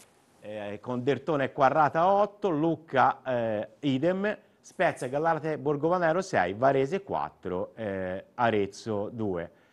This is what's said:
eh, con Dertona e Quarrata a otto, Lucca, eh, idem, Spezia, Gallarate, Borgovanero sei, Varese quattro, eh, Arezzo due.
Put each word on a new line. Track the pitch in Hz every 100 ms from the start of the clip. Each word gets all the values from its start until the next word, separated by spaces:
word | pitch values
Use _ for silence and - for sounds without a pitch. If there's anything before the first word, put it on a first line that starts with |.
| - _ _ _
eh, | 104 107 104 104
con | - 123
Dertona | 123 139 - 147
e | 131
Quarrata | - 139 151 143 160
a | 175
otto, | 202 208 208 202
Lucca, | 151 165 156 - 127 123 -
eh, | 131 123 113 107 110 -
idem, | 147 131 160 190 202 - _ _
Spezia, | - - 170 135 127
Gallarate, | 139 165 160 156 147
Borgovanero | 135 143 156 180 170 165
sei, | 185 117 90
Varese | 101 135 135 139 185
quattro, | - 82 71 - 95 90 104 -
eh, | 110 95 92 92 - -
Arezzo | 120 110 98 - 113 104 101
due. | 120 107 90 82 - _